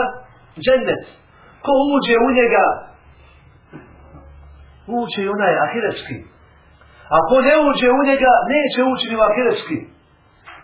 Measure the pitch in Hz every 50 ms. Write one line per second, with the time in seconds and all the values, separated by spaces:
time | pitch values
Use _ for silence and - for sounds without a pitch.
0 | 240 - - - - - - - _ _ - 160 156 247 262 - 214 185 151 -
1 | - - - _ _ _ _ - - - - _ - 285 277 262 285 285 285 269
2 | - 240 233 233 240 262 247 254 240 - 226 196 - - - - - - - -
3 | _ - - _ - - _ _ _ _ _ _ _ _ - - - - - -
4 | - - - - - - - - - - - - - - - - - 196 233 240
5 | 240 - - 208 196 196 208 208 202 180 151 143 151 - - 233 214 185 - -
6 | - - 123 90 - - _ _ _ _ _ _ _ _ _ _ - - - -
7 | - - 147 165 - - 247 262 240 277 302 311 302 277 254 190 247 247 254 277
8 | 285 277 269 269 262 254 240 - - 220 277 302 285 254 - 247 254 262 254 -
9 | - 220 226 220 220 208 208 240 254 226 208 - - - 156 - - - _ _
10 | _ _ _ _ _ _ _ _ _ - - -